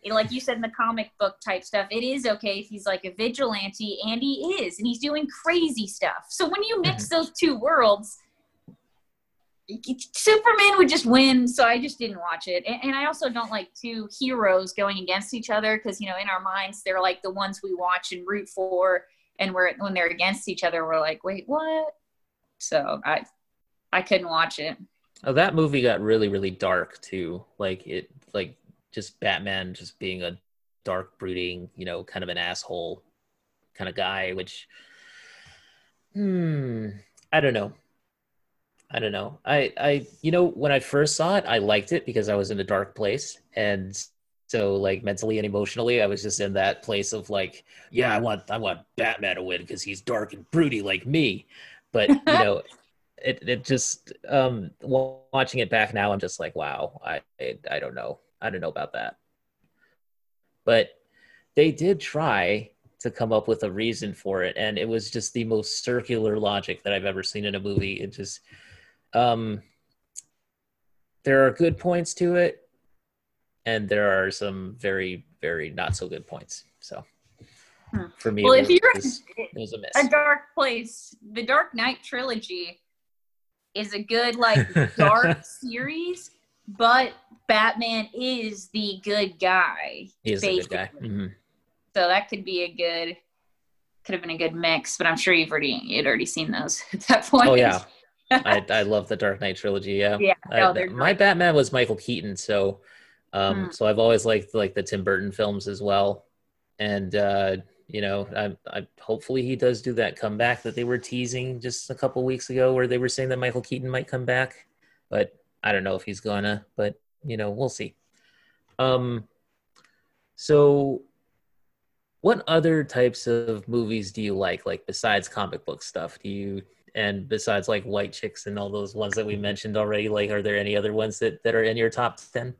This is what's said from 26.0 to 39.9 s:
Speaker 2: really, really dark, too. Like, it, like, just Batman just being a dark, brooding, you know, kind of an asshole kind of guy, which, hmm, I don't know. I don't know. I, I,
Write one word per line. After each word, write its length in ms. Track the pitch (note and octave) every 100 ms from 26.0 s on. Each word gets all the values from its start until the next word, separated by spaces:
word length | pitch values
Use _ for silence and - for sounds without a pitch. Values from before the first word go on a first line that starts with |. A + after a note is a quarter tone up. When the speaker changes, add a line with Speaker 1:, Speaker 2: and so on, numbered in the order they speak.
Speaker 2:
really, 260 | G#2+ A2 G#2
really 240 | G2 G2
dark, 500 | F#2 G2 F#2 E2+ -
too. 420 | - F#2+ E2+ F2 - _
Like, 300 | G2 F#2 -
it, 240 | D#2+ - - _
like, 240 | G2+ G2 B2 _ _ _
just 280 | - G2+ _
Batman 540 | G#2 F#2 G2+ F#2+ F2+
just 240 | F2+ F2 -
being 220 | G2 F#2
a 160 | F2 F2 _ _ _ _
dark, 340 | - F#2 F#2+ _
brooding, 520 | F#2+ F2+ F2+ F2+ F2+ -
you 100 | F#2
know, 180 | F2
kind 200 | F2+ G2+
of 60 | F2+
an 80 | E2+
asshole 680 | F2 F2+ - F2+ E2+ F#2 _ _ _ _ _ _ _
kind 160 | _ F#2
of 60 | F2+
guy, 380 | F#2 G2 F#2+
which, 340 | F#2+ F#2 - - - - - - - - - - - _ _ _ _ _
hmm, 760 | G3+ G3+ F#3 E3+ D3 C3 A2+ A2 G2+ _ _ _
I 60 | D#3
don't 120 | C#3+
know. 200 | A2+ G2+ - _ _ _ _ _ _ _ _ _ _ _
I 80 | A#2+
don't 120 | A2
know. 280 | G2+ G2+ D3+
I, 300 | - C#3+ C3 -
I, 300 | C#3+